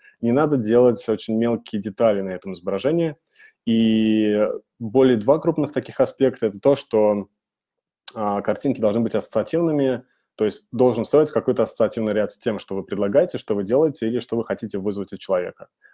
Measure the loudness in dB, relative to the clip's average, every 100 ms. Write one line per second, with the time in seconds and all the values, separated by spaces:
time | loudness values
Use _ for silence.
0 | _ -6 0 2 2 0 2 4 4 2
1 | -2 -4 -2 -2 0 -2 -4 -6 -6 0
2 | 2 2 -2 -8 -10 -10 -6 -4 -2 0
3 | -2 -6 _ _ -20 _ -2 2 2 2
4 | 2 2 2 2 0 -2 _ -12 -2 4
5 | 4 4 2 2 2 -2 -2 -4 -6 -2
6 | -2 2 0 0 -4 0 2 2 0 2
7 | 2 2 -4 _ _ _ _ _ _ _
8 | -16 -6 -4 -2 -2 -2 -2 0 0 0
9 | -2 -4 -2 -4 -2 -2 0 0 0 -2
10 | -8 _ _ -4 -2 -4 _ 2 2 2
11 | 2 2 4 0 0 0 0 0 -2 0
12 | -2 0 -2 -4 -4 -4 -6 -8 -6 -4
13 | 0 2 0 -4 -4 -4 0 0 0 0
14 | -4 -4 -4 -6 -4 -6 -6 -6 -4 -6
15 | -8 -10 -2 -2 -2 -10 -20 _ _